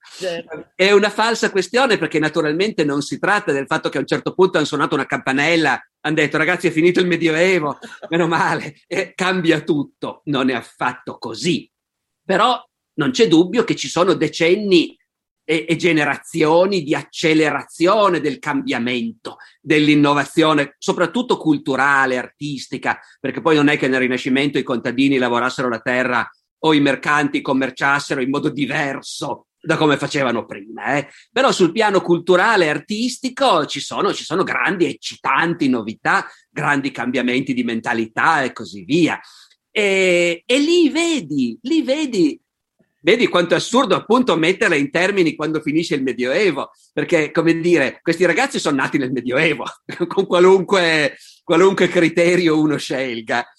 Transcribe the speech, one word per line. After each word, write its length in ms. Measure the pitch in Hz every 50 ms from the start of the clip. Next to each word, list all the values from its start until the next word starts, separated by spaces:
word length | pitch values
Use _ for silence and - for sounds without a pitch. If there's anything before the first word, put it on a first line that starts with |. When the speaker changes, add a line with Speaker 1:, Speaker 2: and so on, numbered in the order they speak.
| _ - -
Speaker 1:
Certo. 560 | - 180 185 170 165 170 - 156 151 - _ _
Speaker 2:
È 160 | - 185 196
una 200 | 208 202 202 208
falsa 400 | 196 - 214 233 233 220 - 202
questione 480 | - 196 180 - - 240 269 262 214 -
perché 200 | 160 151 - 156
naturalmente 640 | 156 151 151 165 156 151 151 165 190 220 214 - 156
non 180 | 147 139 147 143
si 160 | - 139 117
tratta 340 | - 175 202 208 190 - 143
del 140 | 139 135
fatto 220 | - 160 151 - 165
che 100 | - 147
a 20 |
un 60 | 123
certo 260 | - 160 139 - 151 -
punto 240 | - 185 180 -
hanno 100 | 170 151
suonato 280 | - - 143 147 147 156
una 120 | 143 131
campanella, 720 | - 143 135 - 139 131 139 143 160 170 165 156 143 123 - - _ _ _
hanno 140 | _ 151 156
detto: 240 | 156 151 143 160 151
"Ragazzi, 300 | 156 160 180 165 - 170
è 20 |
finito 300 | 147 156 160 180 175 180
il 60 | 185
Medioevo, 720 | 180 170 165 165 165 156 156 175 190 190 175 151 147 127 -
<laughs> 280 | - - - - - -
meno 180 | 160 170 175
male, 500 | 165 170 160 190 160 160 143 - 151 - _ _
e 260 | _ - 196 185 - -
cambia 460 | - 185 185 185 185 160 165 156 151
tutto." 600 | 147 - 165 143 135 - _ _ - 117 98 - _
Non 240 | 156 143 131 131 127
è 60 | 131
affatto 640 | 117 113 - _ _ 151 127 127 - - - 104 -
così. 520 | - 120 110 104 120 180 160 110 - _ _ _ _ _ _ _ _ _ _ _ _
Però 380 | - 190 185 214 254 247 233 - _ _ _ _ _ _
non 160 | - 143 135
c'è 180 | 127 - 226 175
dubbio 360 | 160 156 180 180 180 202 220
che 120 | - 151
ci 120 | - - 139
sono 260 | - 165 180 196 160
decenni 800 | 127 160 147 - - 170 170 185 214 208 202 185 170 349 349 - _ _ _ _ _ _ _ _ _ _
e, 220 | - 156 165 151 160
e 80 | 170
generazioni 1080 | 151 147 175 165 156 147 143 135 - - - - 165 156 151 160 170 185 196 202 185 147
di 120 | 139 160
accelerazione 1300 | 143 143 - - - - 160 160 156 156 147 143 139 131 - - - 160 180 202 220 202 196 175 156
del 180 | 139 147 131 -
cambiamento, 1000 | - 151 143 135 123 123 139 123 117 123 127 123 113 117 110 - _ - - - - - _ _
dell'innovazione, 1160 | _ 147 160 151 151 147 151 147 147 143 147 143 139 - - 165 156 156 156 147 139 - - _
soprattutto 580 | - - 180 180 180 165 - 240 254 - 202
culturale, 800 | - - 156 151 143 - 147 135 127 135 143 143 135 135 131 127
artistica, 840 | 123 117 - _ _ 147 147 143 127 - - - 127 - 127 110 - - - _ _
perché 200 | - 131 127 131
poi 160 | 110 165 160
non 120 | 147 143 147
è 80 | 147
che 120 | 147 151 135
nel 120 | 131 131
Rinascimento 580 | 127 120 127 123 - 139 127 135 139 147 - 143
i 40 | 127
contadini 560 | - 135 113 - 131 117 123 139 139 139 131
lavorassero 500 | 123 123 120 120 120 127 - - 131 123
la 120 | 117 110
terra 480 | - 131 123 127 127 127 123 120 104 - - _ _ _ _ _
o 140 | - 160 156
i 80 | 147
mercanti 640 | 143 143 131 127 - 156 147 147 147 139 147 143 123
commerciassero 800 | 156 135 131 135 127 127 - 151 139 139 143 143 - 160 135
in 100 | 127 127
modo 180 | 135 143 135 156
diverso 1000 | 123 139 143 117 143 151 147 139 131 139 - - - - 160 139 117 - _ _ _ _ -
da 120 | 151 160
come 200 | 143 156 151 147
facevano 480 | 139 147 135 - 147 139 123 117 113 104
prima, 520 | - 107 104 98 107 113 113 101 113 135
eh. 120 | 143 - - - - - _ _
Però 180 | 240 269 254
sul 220 | - - 185 160 -
piano 300 | 226 214 208 196 185 175
culturale 640 | - 175 165 - - 180 180 190 226 226 196 170
e 20 | 151
artistico 960 | 147 139 - - 208 208 240 254 254 - - 254 254 - 277 254 190 160 143
ci 140 | - - 143
sono, 320 | - - 117 123 165 202 151
ci 120 | - -
sono 180 | - 151 185 170
grandi, 420 | - - 127 127 143 190 190 175
eccitanti 840 | 135 - - - - - - - 139 135 139 160 170 165 165 151 131
novità, 580 | 127 117 104 107 107 - _ 156 175 202 269 - - - _ _
grandi 400 | _ 151 151 147 143 139 135 143
cambiamenti 640 | 139 - 117 123 123 131 120 123 123 131 139 135 131
di 100 | 120 123
mentalità 800 | 120 117 113 113 131 120 113 113 110 - 117 120 156 165 151 135
e 100 | 120 -
così 320 | - 117 90 90 101 90
via. 340 | 85 139 175 165 131 101 - - - - - - _ _ _ _ _
E, 720 | _ 214 208 196 196 190 190 185 175 175 175 175 170 170 -
e 140 | - 247 277
lì 320 | 285 311 339 359 339 277
vedi, 680 | 240 311 339 339 330 269 180 135 147 139 127 120 110 - -
lì 200 | 247 330 320 262
vedi, 560 | 233 269 311 320 269 233 196 170 143 127 - _ _ _ _ _ _ _ _ _ _ _ _
vedi 260 | _ 151 202 247 233
quanto 280 | - - 175 180 170 175
è 20 |
assurdo 400 | 160 - - - 247 277 196 180
appunto 400 | 139 - - 220 254 247 - 175
metterla 400 | 160 160 170 190 185 226 202 170
in 140 | 143 139 139
termini 440 | - 165 180 190 202 196 175 156 143
quando 260 | - 151 156 156 156
finisce 340 | 147 143 139 160 170 - 165
il 80 | 139 131
Medioevo, 680 | 131 120 113 123 127 135 180 214 - - 139 113 - _ _ _ _ _
perché, 380 | 151 147 147 175 160 151 143
come 280 | - 170 160 165 165 165
dire, 420 | 160 175 175 156 135 120 - - _
questi 240 | - 165 170 180
ragazzi 320 | 170 165 220 262 269 - 208
sono 180 | - 170 147
nati 220 | 135 135 151 - 147
nel 140 | 135 127 139
Medioevo, 520 | 123 117 127 127 139 160 165 147 113 113 - - - _
<laughs> 200 | - - - 175
con 200 | 170 - 190 196
qualunque, 880 | 190 185 175 180 185 190 196 175 - 196 190 175 165 160 156 147 131 - - - - - _ _
qualunque 460 | - 170 160 185 190 196 - 180 170
criterio 720 | - 180 165 160 165 175 170 170 180 175 180 165 156 156
uno 160 | 156 151 143
scelga, 680 | 143 - - 151 127 135 131 117 117 113 113 127 120 - - _